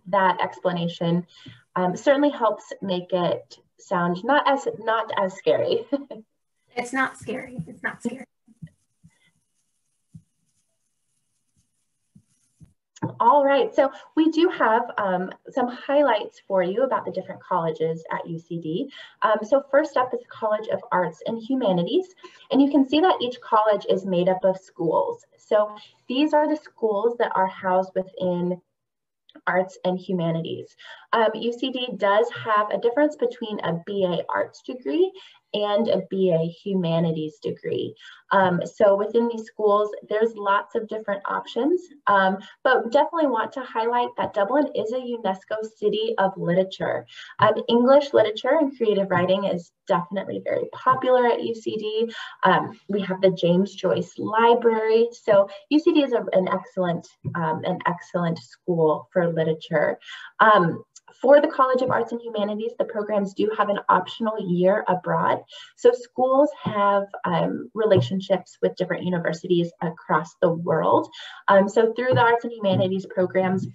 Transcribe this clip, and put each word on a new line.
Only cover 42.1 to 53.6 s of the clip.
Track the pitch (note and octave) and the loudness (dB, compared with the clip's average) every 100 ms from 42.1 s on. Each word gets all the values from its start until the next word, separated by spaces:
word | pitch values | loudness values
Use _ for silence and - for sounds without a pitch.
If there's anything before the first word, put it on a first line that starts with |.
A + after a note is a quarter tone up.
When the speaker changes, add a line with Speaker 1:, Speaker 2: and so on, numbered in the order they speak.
| G3+ F#3+ G3 - - | 4 4 0 -8 -4
Speaker 1:
but | B3+ B3 A3+ | 2 2 2
definitely | C#4+ - E4+ D4 | 2 2 0 0
want | A#3 - | 0 -4
to | C#4 | -8
highlight | B3 A#3 A3+ A#3+ A#3+ - | -8 -4 -2 0 -2 -4
that | F#3+ | -4
Dublin | G#3 G3+ C#4 C#4+ - | -2 0 0 0 -2
is | A3 | -4
a | B3+ | -6
unesco | B3 A#3 F#3+ G3 - A3 A3 - | -6 -4 -4 -6 -6 -8 -8 -4
City | G#3 G#3 A3+ A3 | -2 -2 -4 0
of | F#3+ F3 | -2 -2
Literature. | E3+ F3+ F#3+ - C#3 C3 - - - - | -2 0 0 -4 -6 -6 -8 -20 -20 0
Um, | G#3+ A3 A3+ | 2 2 0
English | A#3+ A#3+ C#4 C#4+ | 2 6 6 6
literature | A#3 G#3+ G#3+ B3+ D#4 | 2 2 0 0 0
and | C#4 - | 0 0
creative | A3 G3 F#3+ | 0 0 0
writing | F3 F3+ F#3+ | 0 2 0
is | G3 F3+ - _ - | 0 -4 -8 _ -2
definitely | F3 - G3 - G3 | -2 -2 -8 -8 -8
very | F#3+ - - | -4 -4 -4
popular | - C4 B3+ B3+ B3+ A#3+ | -2 0 2 4 4 4
at | A3+ | 0
U | A#3+ | -2
C | A3+ A3+ G#3+ | -6 -6 -6
D. | G#3+ A3 A3+ - - - | -4 -2 -4 -6 -16 -2
Um, | - F3 - - - | 2 2 0 -12 -6
we | G3+ | -4
have | F3+ F#3 | -4 2
the | F#3+ | 2
James | F3+ E3+ F3+ | 2 2 2